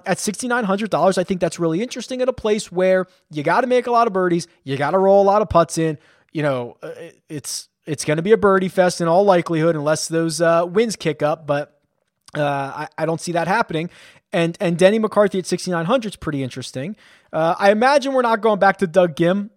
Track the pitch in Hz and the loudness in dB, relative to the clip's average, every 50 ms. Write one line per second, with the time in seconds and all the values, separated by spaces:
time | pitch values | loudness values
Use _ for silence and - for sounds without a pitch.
0 | - 196 190 - - - 196 - - 247 240 247 240 185 190 202 226 208 175 147 | -2 -4 -4 -2 -2 -6 -6 -6 -4 -4 -2 -2 0 -2 -2 -2 -2 -2 0 2
1 | 160 190 185 196 180 - 196 175 180 165 - - 170 165 160 170 226 254 - - | 2 2 2 2 -2 -2 -2 -2 -2 -4 -2 -2 -2 -2 -2 -2 -4 -6 -8 -12
2 | 226 - 262 254 254 254 254 - - 220 208 220 - - 170 175 185 185 185 185 | -10 -8 -4 -2 -2 -2 -2 -2 -2 -2 -2 -2 -4 -6 -2 0 2 2 2 2
3 | 185 - _ _ _ _ 151 147 143 160 170 220 254 247 247 247 240 247 240 233 | 0 -4 _ _ _ _ -10 -4 0 2 2 2 2 2 2 0 0 2 2 2
4 | 233 233 190 190 185 180 170 170 - - _ _ _ 131 135 135 143 147 165 190 | 2 2 2 0 0 2 0 0 -2 -6 _ _ _ -6 -4 -2 -2 0 2 4
5 | 190 196 196 202 196 196 196 214 214 - - 170 165 156 - 170 160 160 156 135 | 4 6 6 6 6 6 4 2 2 2 4 2 2 2 0 -2 -2 -2 -2 -6
6 | _ _ _ _ _ _ _ 160 147 147 135 127 120 117 - _ - 80 - - | _ _ _ _ _ _ _ -4 -2 -2 -2 -2 -6 -8 -12 _ -16 -16 -16 -16
7 | 160 165 - _ _ _ 160 147 - - - - - _ _ _ _ - 156 - | -18 -20 -20 _ _ _ -14 -12 -12 -10 -12 -12 -12 _ _ _ _ -10 -10 -8
8 | - - 151 156 165 202 226 202 180 202 190 190 185 185 - 190 185 180 - - | -4 -4 -4 -2 2 2 2 4 4 2 2 2 0 -2 0 2 2 2 0 -2
9 | 175 165 165 180 202 202 185 175 165 - 165 156 156 170 165 156 143 151 156 147 | 0 2 2 4 4 6 4 4 2 0 -2 0 0 0 0 0 0 -2 -2 -2
10 | - - 160 165 165 165 156 151 170 165 165 170 175 180 170 208 233 233 185 - | -2 -4 -2 -2 -2 -2 -2 0 0 2 2 2 0 0 0 0 0 0 -2 -4
11 | - 165 147 - 151 147 160 165 160 143 143 143 147 - _ _ _ _ _ _ | -4 -6 -4 -2 -2 -2 -2 -4 -4 -4 -4 -4 -4 -8 _ _ _ _ _ _
12 | _ _ _ _ _ - - 151 147 143 143 139 135 135 - - 151 - - - | _ _ _ _ _ -12 -6 -4 -4 -2 -2 -4 -6 -8 -8 -10 -12 -12 -8 -6
13 | 160 156 165 160 - 175 170 170 165 165 196 226 233 - 170 156 160 175 - - | -4 -4 -4 -4 -6 -4 -4 -2 -2 0 0 0 -2 -2 -4 -6 -6 -8 -10 -18
14 | - - _ _ _ _ - 185 170 165 170 - 208 170 175 156 185 190 208 226 | -20 -20 _ _ _ _ -2 0 0 0 -2 -2 -2 -2 2 4 4 4 4 4
15 | 214 208 - 202 208 196 - 190 180 - 185 175 - 185 180 165 165 165 240 269 | 0 0 2 2 2 2 2 -4 -4 -4 -6 -6 -4 -4 -4 -4 -2 0 -2 -2
16 | 220 208 - - - 165 147 139 135 123 - 135 123 - - 131 135 175 214 - | -2 -4 -10 -8 -8 -6 -6 -4 -6 -6 -8 -12 -14 -12 -12 -10 -10 -10 -12 -14
17 | _ _ _ _ _ _ - 160 160 165 175 - 202 202 208 214 233 254 285 294 | _ _ _ _ _ _ -4 -2 0 0 0 2 2 2 4 4 4 4 2 2
18 | 233 277 269 262 247 233 226 220 196 226 214 190 190 196 190 - 196 170 151 190 | 0 0 -2 0 0 0 0 0 2 0 2 4 2 2 2 2 -2 0 2 2
19 | 180 180 147 - 170 170 185 202 202 208 - | 2 2 2 0 0 0 0 0 -4 -8 -14